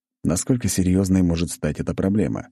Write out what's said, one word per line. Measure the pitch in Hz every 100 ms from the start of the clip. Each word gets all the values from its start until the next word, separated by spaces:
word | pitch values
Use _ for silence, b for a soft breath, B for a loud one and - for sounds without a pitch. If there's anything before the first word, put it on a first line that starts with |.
| _ _
насколько | - 80 - 127 98
серьёзной | - 90 92 95 95
может | 90 82 85
стать | - 76 73
эта | 78
проблема. | - 95 104 73 52 -